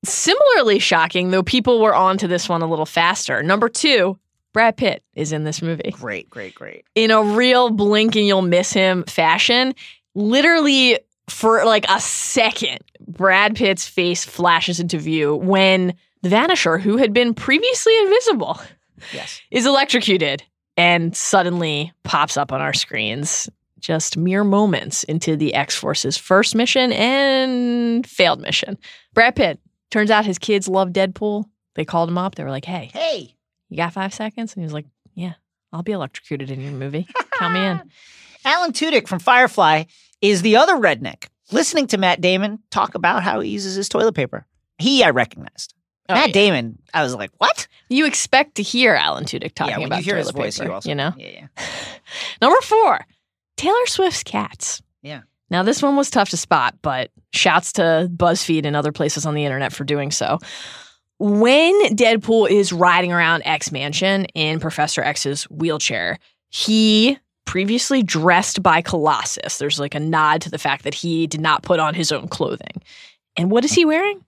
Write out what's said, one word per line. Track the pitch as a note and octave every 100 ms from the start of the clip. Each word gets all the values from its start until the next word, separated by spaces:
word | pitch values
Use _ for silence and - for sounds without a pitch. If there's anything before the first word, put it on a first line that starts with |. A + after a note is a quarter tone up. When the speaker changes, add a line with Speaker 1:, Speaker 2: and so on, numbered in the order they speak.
| -
Speaker 1:
Similarly | - - A4+ D5 A4 A#3+ G3
shocking, | - E3+ E3 F3+ F3+
though | F#3
people | F#3 B3+ A3+ A#3
were | G#3+ F3+
on | F#3 F#3+
to | F#3
this | F3 F3
one | E3+
a | E3
little | D#3+ D#3
faster. | - E3+ G3+ - B2
Number | D3+ G3+ A#3
two, | A#3 D#4 B3 F3+ F#3 _ _ _
Brad | G#3+ A3+ G#3+
Pitt | A#3 - _ -
is | D3+
in | D#3 D3+
this | D3+
movie. | E3 D#3+ -
Speaker 2:
Great, | - B2 F#2+ -
great, | - F#2+
great. | - - - _
Speaker 1:
In | - A3+
a | A3
real | G#3 G#3 B3 B3 A#3+
blink | A3 G3+ G#3+ A3 A3
and | G#3
you'll | G3
miss | F#3 F3 F#3
him | G3+ F#3+ F#3 E3+
fashion, | - D#3+ F3 - A#3+ C4 C4+ - - _
literally | F#3+ G#3 B3+ D4+ E4+ D4 C4+ B3+ A3 _ _ -
for, | - A3 A3+ A3+
like, | G#3+ G#3
a | F#3+
second, | - - - - A3 - C3+ B2+ _ _
Brad | - E3+ F#3+ F#3 G#3 G#3+
Pitt's | G#3+ F#3 -
face | - F3 E3+ -
flashes | - F3 E3 F3 E3+
into | E3+ E3
view | D#3 D#3+ D3 D3+
when | F#3 F#3+ F#3+ F#3+ F3+ F3 _ _
the | F3+
Vanisher, | G#3 D#4 F4+ F3 D#3+
who | F#3+ A3
had | B3
been | G#3+ A#3+
previously | A3+ - C#4+ A#4 B4 A4+ A4+
invisible, | G4+ G#4+ B4+ C4+ D#3 E3 - _ _ _ -
Speaker 2:
Yes. | - - - _
Speaker 1:
is | B3 B3
electrocuted | C#4 C#4+ B3 G#3 F#3 D3+ C#3 - _ _ -
and | F3 F3 E3 -
suddenly | - G3 F3 F3 E3 D3 D#3+ _
pops | - D3+ D3+ -
up | C#3+
on | C3+
our | C#3+
screens | C#3 - A#2+ G#2+ A#2+ D3 - - _ _ _
just | - D#3+ - F3
mere | F3 F#3+
moments | G#3 G3 G#3 D#3+ - -
into | - D#3 E3 D#3
the | D3+
X-Force's | - C#3 - C3+ C#3+ C3+ -
first | - F#3+ G#3+ A3
mission | A#3+ C4+ B3+
and | - A3+ C4+ C#4 C4 C4 B3+ A#3+ A#3+ A#3 A#3 B3
failed | - F3 F#3+
mission. | - - - G3+ - - _
Brad | - A#3 B3
Pitt, | G3 D3 _ _ _
turns | A3 G#3+
out | G#3+ G#3+
his | F3
kids | - G#3 F#3+
love | F#3+ F#3
Deadpool. | F3+ F#3+ F#3 G#3+ G#3 G#3+ _ _ -
They |
called | D#3 E3+ E3
him | F3
up. | F#3+ -
They |
were | C#3+
like, | C3+ C3+
"Hey, | F3 -
Speaker 2:
Hey. | - D#4+ B3+ C3 _ _ _ _
Speaker 1:
you | -
got | E3+
five | E3+ F#3+
seconds?" | - A3 A3+ A3+
And | G3+
he | E3
was |
like, | D3+ C#3+ _ _ -
"Yeah, | F3 E3 _ _ _
I'll | E3
be | F3
electrocuted | G3+ C3+ - _ C#3+ C3+
in | C3
your | C#3
movie. | C#3 C#3 D3 F3 B4+ - C4+
Count | F3 F3+
me | F#3+
in." | E3+ - _ -
Speaker 2:
<laughs> | - - - C4
Alan | D#4+ F4
Tudyk | - D#4+ C#4+ -
from | F3+
Firefly | - B3 B3+ - D#3+ D#3 E3 _ _ _
is | G3+ G3
the | G3+ A3
other | D#4+ E4+
redneck, | G3+ C3 A#2+ D2+ - _ _
listening | A3+ E4 E4 C4
to | G3
Matt | F#3+ F3+
Damon | F3+ F#3 G#3 G#3+ _
talk | G#3 - F3+
about | E3+ F3+
how | F#3 A3
he | -
uses | G#3 F#3+ F#3+
his | G3+
toilet | - A3
paper. | E3+ B2+ G#2+ - _ _ _
He, | F#3 C4+
I | F#3+
recognized. | B2 - - - - - _ _ _ -
Speaker 1:
Oh, | F#3+
Speaker 2:
Matt | D4+
Speaker 1:
yeah. |
Speaker 2:
Damon, | G3 G3+ D3+ A#2 A2+ _
I | E3+
was | C#3 B2
like, | G2 _
"What?" | A#3 - - _ _
Speaker 1:
You | B3+ D4+
expect | - - C4 D4 -
to |
hear | G3+ A#3+ B3 D3+
Alan | D2+ C#2 D3
Tudyk | - -
talking | - -
Speaker 2:
Yeah, | -
when | C#3
Speaker 1:
about | -
Speaker 2:
you | E3+
hear | F#3+
his | -
Speaker 1:
toilet | C#3+ -
Speaker 2:
voice, | -
Speaker 1:
paper, | -
Speaker 2:
you | -
also | -
Speaker 1:
you | D3
know? | C#3+ F3
Speaker 2:
Yeah, | G1+
yeah. | G1+ C#3+ -
Speaker 1:
<laughs> | - - - - - - - -
Number | A#3+ A4+
four, | B4+ G#4+ G#4 - - _ _ _ _ -
Taylor | D#4 A4+ B4
Swift's | - F#4+ -
cats. | - G#3 G#3+ - - - _ _
Speaker 2:
Yeah. | C#3 C#3+ _ _ _
Speaker 1:
Now, | F3
this | F#3+ C#4
one | C#4+ C#4
was | C#4
tough | B3 G3+
to | E3+
spot, | - D#3+ B2 -
but | D3+ C3 B2+ _ _
shouts | - F#3 E3+ -
to | - E3 D#3+ F3+ E3+
BuzzFeed | F3 F3+ - D#3+ D3
and | D3
other | D3
places | D3 D3+ D3+ D#3
on |
the | D3+
internet | C#3+ C3+ C3+
for | -
doing | C#3 D3 C#3+
so. | - - C#3+ - - - - - _ _ _
When | G#3 G3+ A3+ C#4+ E4 G4+ G4+ G#3+
Deadpool | A#3 A3+ G#3+ A3+ G#3
is | G3+ G3
riding | F3 F3+ F3 F3+
around | F3 E3 E3 -
X | D#3 -
Mansion | D3+ C#3+ D3 F#3+ G3 F#3
in | - D#3 D#3+
Professor | D#3+ D#3 D3+ -
X's | D3 D3 C#3 C#3+ -
wheelchair, | D3+ E3 D#3 - A#2 F2 - _ _ _
he | - - A3 A3 G#3+ A#3 C#4 _ _ -
previously | F3+ G3 A#3+ - C#4
dressed | G#3 E3 E3 F3 - -
by | F#3 D#3+
Colossus. | E3+ F3 D3+ C3 - - - -
There's, | C#3+ D3
like, | C#3+
a | D3+
nod | D3+ D#3+ D3+ D#3+
to | E3
the | -
fact | - C#3
that | D#3 -
he | F3 E3 E3
did | D#3
not | D#3+ D#3
put | - E3
on | D#3
his | E3 D#3
own | D3 -
clothing. | - D#3 - - - _ - - _ _ -
And | F3+
what | A3 C#4
is |
he | E4 D#4+
wearing? | D#4 G4+ G4+